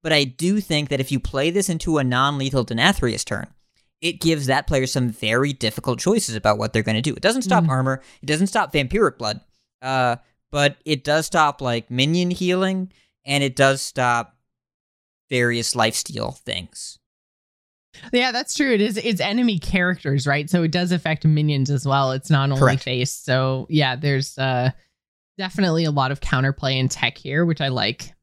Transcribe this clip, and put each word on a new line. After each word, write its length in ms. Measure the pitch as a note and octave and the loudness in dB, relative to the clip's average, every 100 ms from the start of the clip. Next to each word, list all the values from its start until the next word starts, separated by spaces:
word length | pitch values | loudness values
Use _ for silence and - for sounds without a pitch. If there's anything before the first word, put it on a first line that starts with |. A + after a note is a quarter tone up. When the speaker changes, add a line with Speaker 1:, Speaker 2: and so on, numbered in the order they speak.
Speaker 1:
But 100 | D#3+ | 2
I 100 | D#3 | 2
do 380 | C#3 B2 F3 G#3 | 0 -2 0 0
think 280 | - D3+ D3 | 0 -2 0
that 100 | C3+ | -2
if 100 | C3 | -2
you 80 | C3+ | -2
play 300 | - C3+ D3+ | -2 -2 0
this 200 | F#3 F#3+ | 0 -2
into 280 | D#3+ - D3+ | -2 0 0
a 60 | |
non-lethal 640 | B2+ B2 C#3 C#3+ C3+ C3+ A2+ | 2 2 0 0 -2 -2 -2
Denathrius 600 | A#2 D#3+ G3 B2+ G#2+ - | 2 2 2 -2 -2 -6
turn, 220 | G#2 - _ _ _ _ _ | -6 -8 _ _ _ _ _
it 220 | E3 F3+ | -6 0
gives 240 | E3 D#3 C3+ | 0 0 0
that 220 | C3+ - | 0 2
player 180 | C#3+ C3 | 0 0
some 240 | C#3 B2 | 0 -2
very 440 | A2 G#2+ A#2+ C#3+ | -2 0 2 0
difficult 460 | C3+ A2 - - A#2+ | -2 -4 -2 -4 -2
choices 360 | F3+ A3+ - A2 | 2 0 0 0
about 240 | G#2+ G#2+ | 2 2
what 120 | G#2+ | 0
they're 120 | A2+ | 0
gonna 180 | A2 A2 | 0 -2
do. 140 | C#3+ - | -2 0
It 80 | |
doesn't 180 | G3 B3+ | 0 0
stop 220 | G3+ A3 | 2 2
Speaker 2:
Mm. 60 | E3 | 4
Speaker 1:
armor. 340 | C3 C3 C3 - - | 2 0 -2 -8 -14
It 60 | C#3 | -4
doesn't 200 | D3+ F#3+ | 0 2
stop 240 | A3 D#3+ | 0 0
vampiric 460 | D3+ C3 G3 F#3+ - | 0 0 2 0 0
blood. 240 | A2 G2+ _ _ _ _ | -8 -8 _ _ _ _
Uh, 360 | C3 C3 B2 A#2+ _ _ _ | -4 0 0 -2 _ _ _
but 260 | C#3+ C#3+ - D3+ | 0 0 0 -4
it 180 | C#3+ | -4
does 220 | D3 D#3 D#3+ | 0 0 2
stop, 340 | E3+ D3+ - | 2 2 0
like, 280 | B2+ A#2+ - | -4 -4 -4
minion 400 | B2 C#3 F3 F3+ | 0 2 2 0
healing, 640 | F3 F3+ F3+ F#3+ F#3+ F#3 _ _ _ - | 0 0 0 0 -2 -6 _ _ _ -4
and 180 | C#3+ | 0
it 140 | C#3 C3 | 0 4
does 240 | C3+ C3+ | 2 2
stop 560 | - - B2 A#2+ A#2 _ _ _ _ _ _ _ _ _ _ | -4 -2 0 0 -4 _ _ _ _ _ _ _ _ _ _
various 440 | B2+ A#2+ A#2 A2+ | 0 0 0 -4
lifesteal 640 | B2 A2+ - - - - C3 | 0 0 0 -6 -8 -8 -10
things. 640 | - F2+ F2 - - - _ _ _ _ _ _ _ _ _ - - | -10 -10 -10 -14 -16 -18 _ _ _ _ _ _ _ _ _ -20 -2
Speaker 2:
Yeah, 180 | B3 B3+ | 0 0
that's 220 | A#3+ D4 - | -2 -6 -2
true. 160 | C#4 | 2
It 60 | A3 | 2
is, 160 | G#3 G#3 | 2 0
it's 240 | A#3+ F#3+ | -2 -2
enemy 400 | G3 A3 A#3+ F#3+ | 0 0 0 0
characters, 680 | - F#3+ F3+ F3 C#3 C#3 C#3 | 0 2 2 0 -2 -2 0
right? 240 | C#3+ D3+ | -2 0
So 140 | F3+ | 0
it 80 | E3 | 2
does 220 | F3 F3+ | 0 0
affect 320 | F3 D#3+ D#3 D#3+ | 0 0 0 2
minions 440 | D3+ D3+ C#3+ C3 | 2 2 0 0
as 160 | C#3+ C3 | 0 0
well. 280 | C#3 C3 | 2 2
It's 160 | C3 - | -2 0
not 200 | C#3+ C#3 | 2 2
only 100 | C3+ | 4
Speaker 1:
Correct. 220 | C3 C3 | 4 4
Speaker 2:
face. 280 | - B2+ B2 | -2 -2 -2
So 540 | - - C3 C3 C3 - | -4 0 0 2 -2 -2
yeah, 280 | D3+ C3+ B2 | 0 0 0
there's, 400 | D3 C#3 C3+ - | 0 0 -2 -4
uh, 340 | C3+ B2+ B2+ - _ _ _ _ _ - | -2 2 0 -2 _ _ _ _ _ -10
definitely 460 | F#3 G#3 F#3+ D#3+ | -8 0 2 2
a 80 | D#3+ | 2
lot 200 | C#3+ C3 | 0 0
of 100 | C#3 | -2
counterplay 560 | - C3 C3+ C3+ C3+ C3 | -2 0 0 0 -2 0
in 100 | B2+ | 0
tech 300 | - A#2+ - | 0 -4 -4
here, 260 | - D3 E3+ | -4 0 0
which 140 | D#3+ | 0
I 80 | C#3 | -2
like. 460 | B2 G#2 - - - | 0 -2 -4 -12 -18